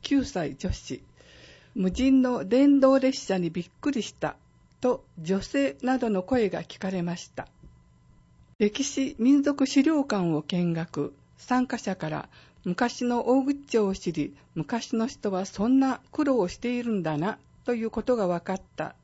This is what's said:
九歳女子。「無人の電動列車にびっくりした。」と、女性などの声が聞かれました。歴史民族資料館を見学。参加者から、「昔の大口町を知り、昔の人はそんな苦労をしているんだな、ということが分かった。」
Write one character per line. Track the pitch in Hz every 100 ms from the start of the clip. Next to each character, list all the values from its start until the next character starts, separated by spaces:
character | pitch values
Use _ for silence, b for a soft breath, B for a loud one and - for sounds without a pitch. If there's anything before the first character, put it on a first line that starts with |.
九 | - 277
歳 | 247 190 151
女 | 135 185
子。 | - - 131 - _ b b b b b
「無 | - 185
人 | 180 262 269
の | 254 247
電 | 190 240 285 277
動 | 262 269
列 | 262 262
車 | - 190
に | 170
び | 165
っ | 170 _
く | 294
り | 277
し | 208
た。」 | - 151 - _ _ _ _
と、 | 254 247 - -
女 | 160 190
性 | 196 277 277 277
な | 247 262
ど | 240
の | 196
声 | 185 262 208
が | -
聞 | 170 -
か | 196
れ | 185
ま | 170 170
し | -
た。 | - - _ - - _ _ _ - _ _ - _
歴 | 208 208
史 | 269 - 269 -
民 | 233 285
族 | 277 285 262
資 | -
料 | 269 320
館 | 277 208 175
を | 151
見 | - 180 175
学。 | 165 165 - 143 - _ _
参 | - 254 254
加 | 233
者 | - 185
か | 156
ら、 | 156 - b b b
「昔 | - 180 240 - 247
の | 240 -
大 | 262
口 | 269 285
町 | - 233 202
を |
知 | 190 -
り、 | 165 143 B B
昔 | - 151 233 -
の | 226 226
人 | - 214
は | 190 190
そ | - 214
ん | 262
な | 269 262 _
苦 | - 294
労 | 262
を | 180
し | -
て | 233 247
い |
る | 240
ん | 214
だ | 160 151
な、 | 180 - _ _
と | -
い | 240
う | 220
こ | -
と | 214
が | 247 190
分 | 175
か | -
っ | 185 - -
た。」 | 156 -